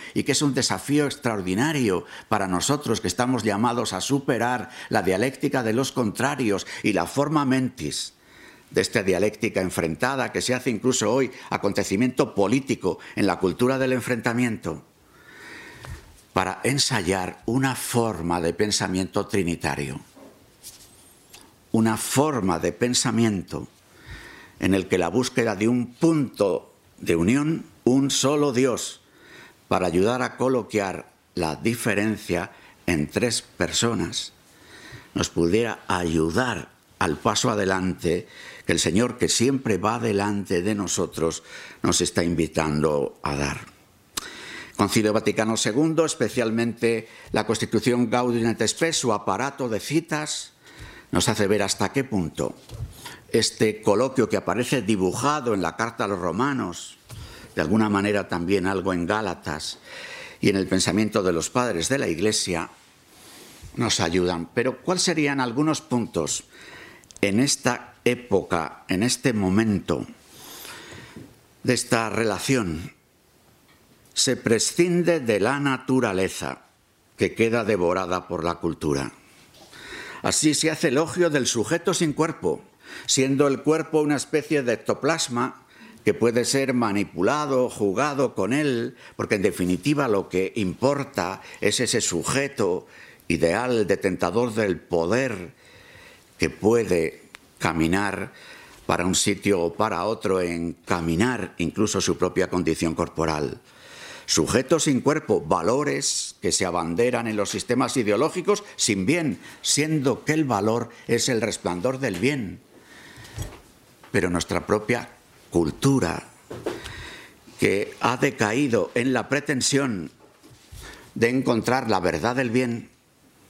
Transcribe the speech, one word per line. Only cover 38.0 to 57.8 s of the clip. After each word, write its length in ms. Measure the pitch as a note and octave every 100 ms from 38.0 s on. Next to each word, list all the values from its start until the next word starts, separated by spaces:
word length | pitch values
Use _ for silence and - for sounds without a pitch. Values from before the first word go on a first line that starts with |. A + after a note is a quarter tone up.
| E2+ E2+ - - - - -
que 60 |
el 60 | E2+
Señor, 380 | - F2 B2 A#2
que 100 | E2
siempre 520 | - A#2 C3+ B2 F#2+
va 180 | G2 A#2
delante 640 | A2+ G2+ G2+ G2+ F#2 F2+
de 140 | F#2 G#2
nosotros, 680 | F2+ - E2 - E2 D#2+ - - - -
nos 180 | - -
está 240 | F2 -
invitando 960 | E2+ E2 D#2+ - D#2 D2 D2+ D2 C2+ -
a 120 | - C#2+
dar. 360 | C#2+ C2+ - - _ _ _ - - - - - - -
Concilio 360 | G#2 - G#2+
Vaticano 460 | G#2+ G#2+ G#2 A2 A2
segundo, 480 | A#2+ A2 D#3+ D#3+ D#3
especialmente 1040 | - A2+ B2 A2+ A2+ A#2 G2+ A#2 A2+ A2 - -
la 160 | - G#2+
Constitución 640 | A2+ G#2+ A2+ B2 B2 A#2+
Gaudium 400 | B2 B2 A#2 A#2
et 160 | G#2+ A2
Spes, 300 | - E3 D#3
su 140 | B2+
aparato 580 | G#2 - G2 C3 - C3
de 100 | G#2+
citas, 720 | - D3+ D#3+ D3+ D3+ - - _ - - - - -
nos 160 | E2+ -
hace 200 | A2 G2
ver 160 | G#2
hasta 280 | G2 - G2+
qué 120 | -
punto 520 | C3 G#2 D#2+ - B1+ - - - - - - - -
este 500 | A#2 G#2+ - A2 G#2+
coloquio 460 | - G2+ C3 C3 A2
que 100 | B2
aparece 440 | - F#2+ B2 C#3
dibujado 720 | F#2+ G#2+ F#2 G#2+ C3+ D3+ A#2+
en 80 | G#2
la 160 | E2+ -
carta 260 | A2+ -
a 40 | G#2+
los 120 | G2
romanos, 800 | F2 E2+ C#3 C3+ G2+ F2 - - - - - - - -
de 60 |
alguna 280 | D#2+ G#2+